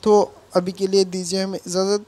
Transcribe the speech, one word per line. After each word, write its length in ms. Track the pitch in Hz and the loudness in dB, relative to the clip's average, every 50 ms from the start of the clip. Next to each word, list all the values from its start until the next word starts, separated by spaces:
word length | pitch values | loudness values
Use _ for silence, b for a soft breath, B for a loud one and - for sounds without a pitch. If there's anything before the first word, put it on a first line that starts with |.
| - | 4
तो 320 | 220 208 208 196 - - - - _ - | 6 6 6 4 2 -4 -20 -20 _ -2
अभी 160 | 185 180 180 | -2 -2 -2
के 160 | 190 - 196 190 | -6 -4 -4 0
लिए 180 | 190 196 190 | 2 2 2
दीजिए 380 | 185 180 185 185 170 185 190 190 | 2 -2 -8 -6 -4 -4 -4 -4
हमें 160 | 190 190 175 - 175 | -4 -6 -10 -10 -6
इजाज़त 380 | 175 185 190 196 202 208 208 | -4 -2 0 0 -2 -4 -4